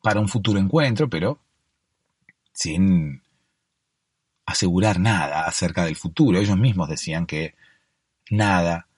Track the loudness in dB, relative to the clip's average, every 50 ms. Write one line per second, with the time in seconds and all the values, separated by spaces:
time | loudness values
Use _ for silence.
0 | 2 2 2 2 0 0 -2 -2 0 0 2 2 2 2 2 2 2 2 2 0
1 | -2 -2 0 -2 -2 -2 -4 _ _ _ _ _ _ _ _ _ _ _ _ _
2 | _ _ _ _ _ _ _ _ _ _ _ -8 -8 -4 0 2 2 4 4 2
3 | 2 -2 -8 -12 _ _ _ _ _ _ _ _ _ _ _ _ _ _ _ _
4 | _ _ _ _ _ _ _ _ _ -8 -4 -2 0 2 2 2 2 2 2 2
5 | 2 2 2 0 0 -2 -4 -4 -4 -4 -4 -4 -4 -4 -2 -2 -4 -4 -4 -6
6 | -10 -10 0 2 2 4 4 2 2 2 2 2 2 2 2 0 -4 -4 -6 -8
7 | -6 -6 -4 -4 -4 -4 -4 -8 -8 -8 _ _ _ _ _ _ _ _ _ _
8 | _ _ _ _ _ -4 -2 0 2 2 2 2 0 0 -2 -4 -8 _ _